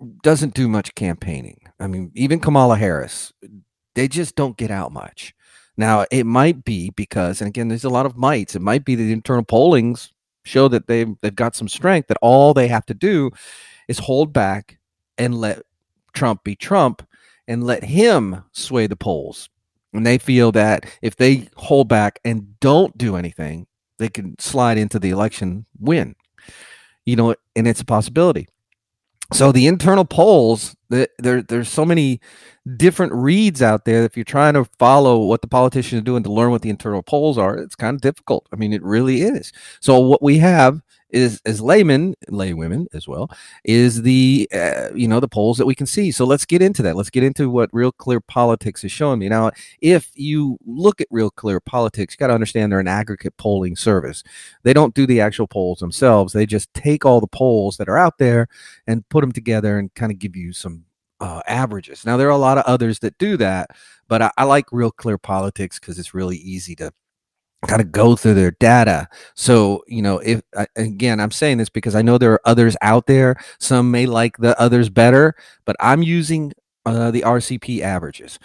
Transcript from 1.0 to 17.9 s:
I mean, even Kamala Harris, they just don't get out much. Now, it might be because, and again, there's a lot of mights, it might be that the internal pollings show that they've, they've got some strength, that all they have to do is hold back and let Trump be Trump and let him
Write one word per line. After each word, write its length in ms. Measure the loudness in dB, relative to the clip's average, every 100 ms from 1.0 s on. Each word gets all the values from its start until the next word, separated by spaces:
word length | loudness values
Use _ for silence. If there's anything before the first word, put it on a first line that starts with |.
| -6 -6 -10 -12 -14 -20 _ _
I 60 | -10
mean, 260 | -8 -10 -6
even 240 | -2 0
Kamala 380 | 2 4 4 2
Harris, 540 | 0 -4 -8 -14 -16 _ -20 -20 _ _ _ -6
they 120 | -4
just 280 | -4 -6 -4
don't 220 | -6 -6
get 140 | -8
out 200 | -8 -10
much. 440 | -12 -18 -20 -20 _ _ _ _ -4
Now, 300 | 0 0 0
it 140 | -2
might 420 | 0 2 2 0 -6
be 240 | -6 -8 -10
because, 460 | -8 -6 -6 -6
and 60 | -8
again, 200 | -8 -6
there's 160 | -6
a 60 | -4
lot 180 | -2 -4
of 100 | -2
mights, 380 | -2 -2 -4 -6
it 60 |
might 200 | -2 -2
be 120 | -2 -2
that 80 |
the 100 | -2
internal 320 | -4 -2 -4 0
pollings 640 | 4 4 4 2 -4 -12 _ _ _
show 240 | -2 2 4
that 200 | 2 -2
they've, 260 | -2 -2 -6
they've 140 | -8 -4
got 200 | -6 -4
some 120 | -10
strength, 400 | -4 0 0 -2
that 100 | 0
all 360 | 4 6 6 4
they 120 | 2
have 200 | -2 -4
to 80 | -4
do 340 | -2 0 -2 -8 -20 -20 -20 _ -12
is 120 | -10
hold 340 | -2 0 0
back 460 | 0 -2 -4 -10 _ _ _ _ -6
and 200 | -6 -4
let 220 | -6 -8 -14 _ _ _ _
Trump 320 | -4 -4 -4
be 120 | -8 -12
Trump 520 | -2 0 0 -2 -16 _ _ _ -10
and 180 | -6 -4
let 180 | -4
him 600 | -2